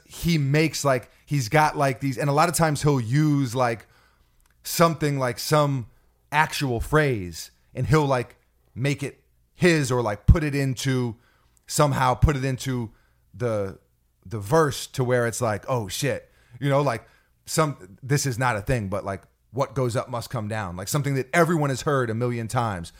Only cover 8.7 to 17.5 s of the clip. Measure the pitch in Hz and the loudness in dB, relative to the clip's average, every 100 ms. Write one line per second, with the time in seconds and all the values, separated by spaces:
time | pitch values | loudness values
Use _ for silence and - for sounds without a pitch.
8.7 | 113 139 143 135 - _ _ _ - 175 | -4 -4 -2 -6 -10 _ _ _ 2 4
9.7 | 160 131 123 113 104 - - 151 139 139 | 4 2 0 -2 -2 4 4 4 -2 -2
10.7 | 123 139 127 123 110 _ _ _ _ - | -2 -2 0 -2 -6 _ _ _ _ -6
11.7 | - 147 127 127 123 160 135 131 131 135 | 2 2 2 0 4 2 2 -2 -4 -4
12.7 | 127 110 _ _ _ _ 98 120 107 95 | -4 -6 _ _ _ _ -6 -2 -2 -4
13.7 | - _ _ _ _ 90 113 101 160 151 | -8 _ _ _ _ -12 -8 0 2 2
14.7 | - - - 123 123 117 - 120 101 - | -2 -8 -4 0 0 0 -2 -2 -2 -4
15.7 | 127 98 - 143 101 - _ _ 120 143 | -4 -4 -6 -4 -4 -10 _ _ -6 0
16.7 | 139 143 113 - _ _ _ - | 2 0 -4 -8 _ _ _ -6